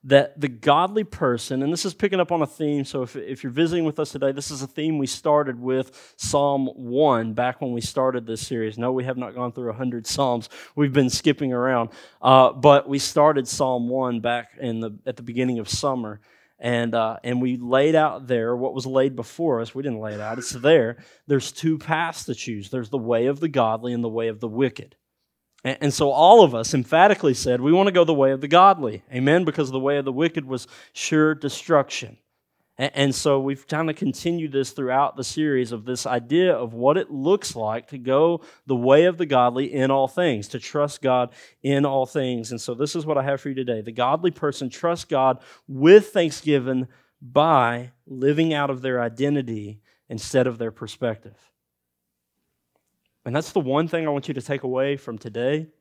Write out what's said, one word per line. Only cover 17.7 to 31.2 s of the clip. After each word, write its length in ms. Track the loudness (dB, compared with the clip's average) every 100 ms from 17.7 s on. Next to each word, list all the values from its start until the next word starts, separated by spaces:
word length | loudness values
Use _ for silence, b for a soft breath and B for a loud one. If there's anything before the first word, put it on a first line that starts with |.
| 2 4
out 320 | 4 2 -2 -4
there 300 | -2 -2 -2
what 180 | -4
was 120 | -6 -2
laid 280 | 0 0
before 460 | -2 -12 -6 -2 -2
us. 140 | -4
We 80 | -8
didn't 180 | -8 -8
lay 140 | -8
it 60 | -10
out. 180 | -10 -8
It's 120 | -10
there. 460 | 0 6 6 4 -4 b b -2
There's 240 | -2 -2
two 260 | -4 -2 -2
paths 460 | -2 -2 -2 -8
to 100 | -10
choose. 360 | -10 -8 -10 -8
There's 200 | -8 -6
the 80 | -6
way 280 | 0 0 0
of 120 | -2
the 100 | -2
godly 440 | 0 0 0 -4
and 100 | -4
the 60 | -4
way 200 | -4 -4
of 120 | -6
the 80 | -8
wicked. 480 | -2 -2 -2 -20 _ _ _ _ _ _ _
And, 140 | -8 -2
and 140 | -4
so 160 | 0 0
all 340 | 6 10 10
of 100 | 10
us 200 | 4 -2
emphatically 600 | -2 2 6 6 6 0
said, 260 | 0 0 0
"We 120 | 2
want 160 | 4 4
to 40 |
go 120 | 4
the 100 | 4
way 160 | 4 2
of 100 | 2
the 60 | 4
godly." 560 | 8 8 6 -2 -8 _
Amen? 320 | -2 2 4
Because 260 | 2 -2 -2
the 100 | -2
way 160 | 0 0
of 80 |
the 80 | -2
wicked 320 | -2 -2 -2
was 240 | -6 -8 -10 B B
sure 420 | -12 0 4